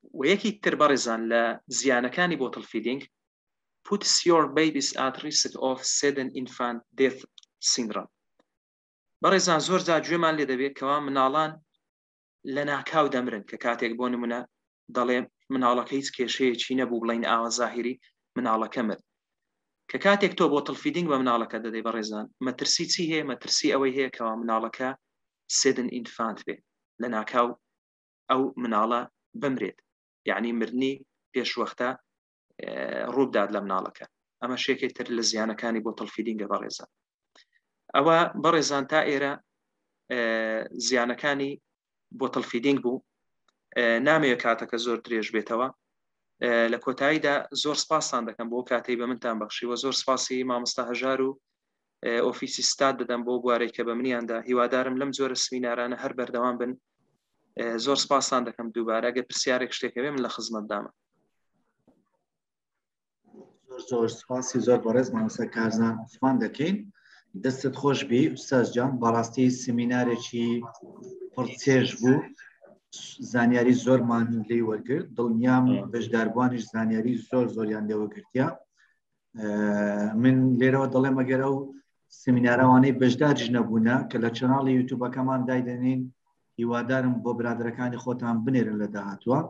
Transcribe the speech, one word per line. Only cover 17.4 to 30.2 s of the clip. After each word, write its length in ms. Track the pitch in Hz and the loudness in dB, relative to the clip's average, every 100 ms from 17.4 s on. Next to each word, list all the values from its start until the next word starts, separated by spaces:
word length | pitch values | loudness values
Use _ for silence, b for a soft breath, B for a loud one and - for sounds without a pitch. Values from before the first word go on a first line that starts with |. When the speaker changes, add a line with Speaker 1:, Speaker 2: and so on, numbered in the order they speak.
| 117 | 0
Speaker 1:
زاهیری 440 | 110 117 120 117 127 b _ _ - | -2 -2 -2 -6 -8 b _ _ -6
مناڵەکە 460 | 123 110 110 - 110 | 0 0 0 -2 -4
مرد. 160 | 98 _ _ _ _ _ _ _ _ _ | -4 _ _ _ _ _ _ _ _ _
کە 100 | 131 | 0
کاتێک 340 | 196 202 190 | 4 4 2
تۆ 100 | 180 165 | 2 2
بۆتڵ 280 | 143 139 135 | 4 0 -4
فیدینگ 300 | 151 151 170 | -4 -2 0
بە 80 | 135 | 2
مناڵەکە 400 | 131 117 110 117 | 2 2 0 -6
دەدەی 240 | 113 113 113 | -6 -6 -4
بەڕێزان، 400 | 113 107 107 110 _ | -4 -4 -6 -10 _
مەترسی 460 | 127 127 - - 165 | -6 -4 -2 -2 0
چی 160 | - 160 | -2 0
هەیە؟ 160 | 160 | -2
مەترسی 480 | 143 120 - - 151 | -4 -8 -2 0 2
ئەوەی 240 | 135 135 131 | 2 2 0
هەیە 140 | 127 | -4
کەوا 240 | - 113 113 | -2 -6 -4
مناڵەکە 520 | 117 113 113 - 131 135 _ _ _ _ _ | 0 0 -2 -4 -6 -6 _ _ _ _ _
سدن 380 | - 135 131 123 | 2 2 2 -2
ئینفانت 520 | 123 117 - 113 101 | -6 -10 -6 -6 -4
بێ، 140 | - 82 _ _ _ _ | -10 -12 _ _ _ _
لە 80 | 123 | -6
ناکاو 400 | 110 107 127 120 123 _ _ _ _ _ _ _ | -4 -2 2 2 -2 _ _ _ _ _ _ _
ئەو 140 | 131 135 - | 0 0 -2
مناڵە 440 | 120 107 113 120 123 _ _ | 0 2 2 0 -2 _ _
بمرێت، 440 | 113 143 127 98 - _ _ _ _ | -4 -2 -2 -4 -8 _ _ _ _